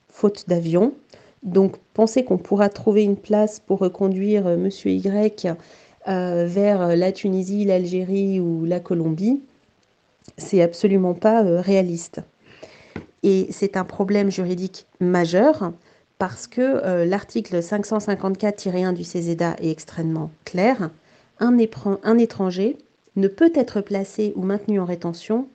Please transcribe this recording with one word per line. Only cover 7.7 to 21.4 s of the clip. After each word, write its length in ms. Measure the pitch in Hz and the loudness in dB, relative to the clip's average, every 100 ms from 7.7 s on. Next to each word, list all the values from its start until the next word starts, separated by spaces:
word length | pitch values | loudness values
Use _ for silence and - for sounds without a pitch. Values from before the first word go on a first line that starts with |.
| 185 175 185 185 196 196 190 | 2 0 -4 -2 0 0 0
ou 240 | 175 165 165 | 0 -2 -2
la 160 | 180 | -2
Colombie, 600 | 175 175 160 160 208 277 - _ _ _ _ _ _ _ - - | -2 -2 0 0 0 -2 -4 _ _ _ _ _ _ _ -20 -18
c'est 240 | - 190 | 0 2
absolument 520 | 170 170 214 196 180 | 2 2 2 4 2
pas, 320 | 175 220 226 202 | 2 2 4 4
euh, 160 | 170 | 2
réaliste. 580 | 185 196 180 170 - - - _ _ - - - - - - _ | 2 2 2 -4 -10 -14 -16 _ _ -20 -20 -20 -18 -18 -18 _
Et 260 | 202 190 - | 2 2 0
c'est 260 | - 196 196 | -4 -4 -2
un 80 | 185 | -4
problème 440 | - 196 208 202 | -4 0 2 0
juridique 560 | 185 180 180 185 - - - | -2 -4 -4 -6 -10 -16 -4
majeur 720 | 180 180 170 180 277 302 180 170 _ _ _ - | 0 2 2 4 4 2 -2 -8 _ _ _ -6
parce 280 | 185 - - | -6 -8 -8
que, 140 | - | -2
euh, 440 | 254 269 190 180 170 | 0 0 0 0 0
l'article 580 | 196 - 233 208 180 | -2 -4 -6 -4 -4
cinq 220 | 170 208 202 | -2 -4 -2
cent 160 | 214 | -4
cinquante-quatre 560 | 208 196 190 190 208 208 | -2 -4 -4 -2 -4 -4
tiret 260 | 196 180 | -4 -2
un 80 | 185 | -2
du 140 | 175 170 | -4 -6
ceseda 500 | 185 170 165 170 - | -6 -4 -2 -2 -2
est 80 | 165 | -4
extrêmement 640 | 160 - - 165 160 156 - | -4 -8 -6 -4 -4 -6 -12
clair. 460 | - 180 214 240 160 - _ _ _ | -8 0 0 0 -4 -10 _ _ _
Un 180 | - | -2